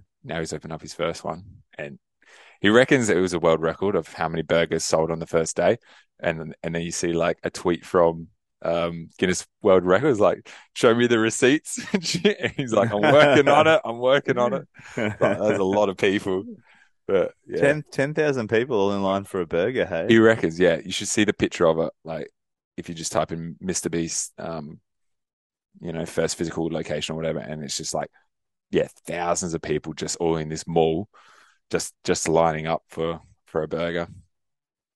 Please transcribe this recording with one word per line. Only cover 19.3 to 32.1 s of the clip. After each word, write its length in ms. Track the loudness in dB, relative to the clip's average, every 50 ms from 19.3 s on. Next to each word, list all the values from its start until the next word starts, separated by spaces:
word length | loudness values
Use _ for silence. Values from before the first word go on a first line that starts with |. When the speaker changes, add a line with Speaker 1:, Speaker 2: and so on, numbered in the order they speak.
| -6 -6 -4
Speaker 2:
a 40 |
burger, 380 | -2 -2 0 0 0 0 -2 -2
hey? 220 | -2 -2 -4 2 4
Speaker 1:
He 100 | 6 8
reckons, 400 | 8 6 6 4 2 -2 2 4
yeah. 220 | 4 4 4 2 -2
You 80 | -6 -8
should 160 | -8 -6 -4
see 160 | 0 2 2
the 100 | 2 2
picture 320 | 0 -2 -2 0 2 2
of 120 | 2 2 2
it. 140 | -2 -4 -6 _ _
Like, 260 | -12 -10 -10 -10 -12 _ _ _ _ _ _ _ _ _ -14
if 100 | -12 -12
you 60 | -10
just 180 | -10 -8 -2 -2
type 200 | -2 -2 -2 -4
in 240 | -8 -10 -12 -12 -8
Mister 300 | -6 -6 -6 -4 -4 -4
Beast, 420 | -2 -2 -4 -4 -6 -8 -8 -8 -12 -12
um, 420 | -12 -10 -10 -10 -12 -14 -16 -20 _ _ _ _ _ _ _ _ _ _ _ _ _ _ _ _ _ _ _ _ -12
you 100 | -10 -6
know, 140 | -6 -8
first 300 | -4 -2 -2 -2 -2 -2
physical 300 | -4 -6 -6 -4 -4 -4 -4
location 460 | -4 -6 -6 -6 -6 -6 -6 -6 -6
or 20 |
whatever, 240 | -6 -4 -4 -4 -6
and 220 | -8 -8 -10 -10 -10
it's 140 | -10 -8
just 160 | -8 -8 -6 -6
like, 160 | -6 -6 -8 _ _ _ _ _ _ _ _ _ _ _ _
yeah, 180 | -2 -2 -2 -2 -6 _ _
thousands 460 | -10 -8 -4 -2 -2 -2 -2 -2 -4 -6
of 80 | -6
people 320 | -4 -4 -4 -4 -4 -8 -10
just 240 | -8 -8 -8 -6
all 200 | -2 0 0 0 0
in 100 | -2 -6
this 180 | -8 -10 -8
mall, 440 | -2 0 2 2 2 0 -2 -6 -8 _ _ _ _ -20 _ _ _ _ _ _ _
just, 220 | -4 -4 -4 -6 -12 _ _
just 240 | -2